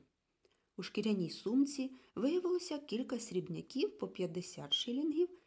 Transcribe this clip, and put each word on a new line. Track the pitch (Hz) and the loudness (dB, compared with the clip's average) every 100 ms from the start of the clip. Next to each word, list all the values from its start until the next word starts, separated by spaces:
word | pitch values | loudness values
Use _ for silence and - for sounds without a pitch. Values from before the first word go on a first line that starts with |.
| - _ _ _ _ _ _ - | -16 _ _ _ _ _ _ -10
У | |
шкіряній | 180 - 214 196 165 | -6 0 2 2 0
сумці | - 196 254 277 - 262 - - - | -2 2 4 4 2 -4 -6 -12 0
виявилося | 262 359 359 359 - 294 | 2 4 4 2 0 -6
кілька | 294 220 254 233 | -2 -2 -2 -4
срібняків | - 180 165 160 - 262 403 - | -2 -2 -2 -4 -4 -2 -2 -2
по | 190 | -6
п'ятдесят | - 175 170 - - 143 | -2 -4 -2 -6 -8 -2
шилінгів | - - 254 311 302 359 - | -2 0 0 0 2 0 -2